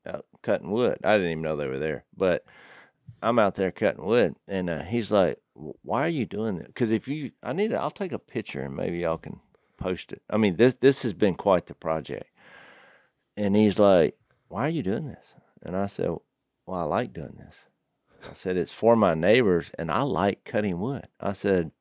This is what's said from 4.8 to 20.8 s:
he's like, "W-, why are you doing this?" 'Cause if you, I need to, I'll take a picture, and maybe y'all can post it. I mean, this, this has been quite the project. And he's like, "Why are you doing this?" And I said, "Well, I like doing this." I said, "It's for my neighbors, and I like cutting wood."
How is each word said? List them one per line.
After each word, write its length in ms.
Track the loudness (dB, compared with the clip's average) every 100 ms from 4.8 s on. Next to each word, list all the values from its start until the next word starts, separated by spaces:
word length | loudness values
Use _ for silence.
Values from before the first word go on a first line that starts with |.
he's 280 | -4 -4 0
like, 280 | 2 2 0 _
"W-, 200 | -18 -16 -14
why 220 | -6 -4 -2
are 20 |
you 160 | -2
doing 320 | -4 -4 -4 -6
this?" 120 | -8
'Cause 160 | -4 0
if 160 | 0 -2
you, 260 | -8 -10 -10
I 100 | -8
need 160 | -4 -2
to, 80 | -2
I'll 100 | -4
take 220 | -6 -8
a 60 | -8
picture, 440 | _ -10 -8 -8
and 120 | -8
maybe 260 | -6 -4 -2
y'all 180 | -2 -4
can 220 | -8 -18 _ _ _ -8
post 340 | -6 -6 -8
it. 100 | -16 -6
I 80 | 0
mean, 180 | 2 4
this, 180 | 4 4
this 260 | 2 4
has 100 | 0
been 220 | 0 0
quite 320 | 2 2 2 2
the 80 |
project. 560 | -10 -4 -4 -6 -12 -14 _ -20 -20 -20 -20 -20 _ _ _ _ -4
And 200 | 2 4
he's 220 | 4 6
like, 360 | 6 8 6 0 _ _ -12
"Why 180 | -6 -4
are 40 |
you 120 | -2
doing 220 | -4 -4 -6
this?" 280 | -12 -20 _ _ _
And 120 | -8 -6
I 100 | -6
said, 240 | -4 -4 -4 _ _ _ _ -10
"Well, 120 | -6
I 20 |
like 280 | -2 -2 -4
doing 220 | -8 -14 -14
this." 280 | -20 -20 _ _ _ _ _ _ -18
I 40 |
said, 240 | -10 -4 -2
"It's 140 | -2
for 220 | 0 4
my 200 | 6 4
neighbors, 560 | 4 4 4 4 2 0 -8
and 120 | -2
I 120 | -2
like 420 | 0 0 0 -2
cutting 340 | -4 -4 -2
wood." 300 | -2